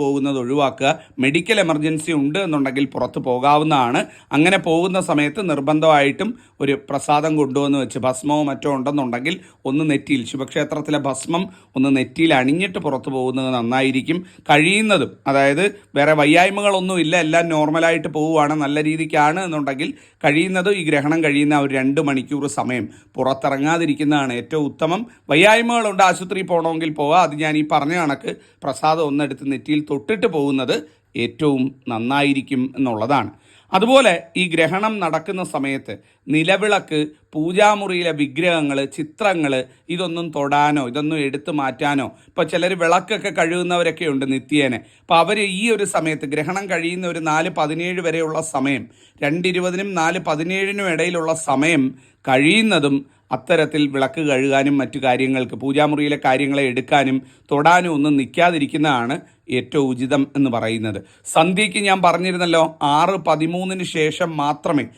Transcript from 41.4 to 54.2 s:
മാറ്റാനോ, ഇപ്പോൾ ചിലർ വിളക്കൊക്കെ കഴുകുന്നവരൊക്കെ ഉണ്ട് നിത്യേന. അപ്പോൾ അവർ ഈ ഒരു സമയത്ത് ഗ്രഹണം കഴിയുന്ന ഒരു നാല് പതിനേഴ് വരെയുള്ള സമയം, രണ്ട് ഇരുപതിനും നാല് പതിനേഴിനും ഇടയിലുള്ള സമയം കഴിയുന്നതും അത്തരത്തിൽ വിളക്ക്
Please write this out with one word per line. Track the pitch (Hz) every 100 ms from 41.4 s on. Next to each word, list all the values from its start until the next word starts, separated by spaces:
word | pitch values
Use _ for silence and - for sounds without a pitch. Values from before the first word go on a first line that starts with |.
| 175 151
മാറ്റാനോ, | 131 120 147 139 113 - _
ഇപ്പോൾ | - 165
ചിലർ | 175 180 190
വിളക്കൊക്കെ | 165 180 185 208 196 180
കഴുകുന്നവരൊക്കെ | 165 175 175 175 165 160 165
ഉണ്ട് | 135 135
നിത്യേന. | 131 127 147 135 110 - _
അപ്പോൾ | - 165
അവർ | 170 214 202 185
ഈ | 233 208
ഒരു | 196
സമയത്ത് | 185 160 151 143
ഗ്രഹണം | 147 151 190 202
കഴിയുന്ന | 170 170 180 180
ഒരു | 165 156
നാല് | 156 175 180
പതിനേഴ് | 151 160 180 180 165
വരെയുള്ള | 160 160 156 -
സമയം, | 139 135 131 - _ _ -
രണ്ട് | 143 170 185
ഇരുപതിനും | 180 180 185 202 180
നാല് | 165 180 165
പതിനേഴിനും | 151 170 190 196 202 190
ഇടയിലുള്ള | 160 170 170 160 160 -
സമയം | 131 160 156 131 - _ _ -
കഴിയുന്നതും | 131 151 214 220 175 143 139 - _ - 131
അത്തരത്തിൽ | - 165 151 156 143
വിളക്ക് | 135 131 165